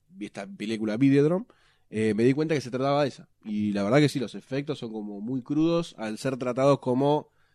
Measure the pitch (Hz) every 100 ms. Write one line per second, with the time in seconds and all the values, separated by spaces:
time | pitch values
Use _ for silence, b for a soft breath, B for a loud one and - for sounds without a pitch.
0 | _ 95 104 - 98 98 107 110 110 107
1 | 139 139 147 180 247 _ _ _ _ 107
2 | 110 104 120 135 156 156 123 123 139 143
3 | 139 - 165 _ 110 104 104 101 101 135
4 | 147 139 107 101 - 135 143 139 117 110
5 | 104 101 107 131 120 147 160 170 170 -
6 | 110 110 135 131 127 120 135 135 - 123
7 | 139 151 - _ _